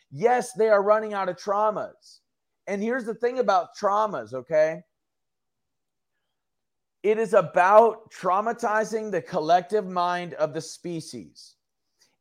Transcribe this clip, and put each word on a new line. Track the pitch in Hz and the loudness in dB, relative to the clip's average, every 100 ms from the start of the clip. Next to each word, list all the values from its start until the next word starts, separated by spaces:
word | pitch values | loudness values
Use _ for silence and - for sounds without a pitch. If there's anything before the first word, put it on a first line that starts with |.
| _ | _
Yes, | 139 226 247 - | -2 2 2 -2
they | 175 220 | -2 2
are | 202 | 4
running | 196 214 220 | 4 2 0
out | 202 190 | -4 -6
of | 175 | -6
traumas. | 208 202 214 185 104 - _ _ _ _ _ _ - | -4 0 0 -2 -8 -12 _ _ _ _ _ _ -8
And | 202 | -4
here's | 220 262 | -2 -4
the | 220 | -6
thing | 214 240 254 | -4 -2 0
about | 208 190 165 - | 2 0 0 -4
traumas, | 202 208 214 151 107 | 0 0 0 -4 -8
okay? | 131 123 156 156 165 - _ _ _ _ _ _ _ _ _ _ _ _ _ _ _ _ _ _ _ _ _ | -12 -2 2 2 -2 -12 _ _ _ _ _ _ _ _ _ _ _ _ _ _ _ _ _ _ _ _ _
It | 196 214 | 0 0
is | 220 | 2
about | 202 160 175 180 214 226 220 - | 2 2 2 6 8 8 2 -12
traumatizing | - 185 185 220 233 226 214 214 220 214 | -8 -2 -2 -2 -4 -2 -2 -2 -6 -6
the | 180 | -6
collective | - 180 156 180 180 214 185 | -4 -4 2 2 2 -4 -2
mind | 180 175 180 175 | -2 -2 -4 -8
of | 156 156 | -4 -4
the | 156 | -4
species. | 151 - 175 165 - 120 78 - - _ _ _ _ _ _ _ | -12 -12 -10 -10 -10 -14 -16 -20 -20 _ _ _ _ _ _ _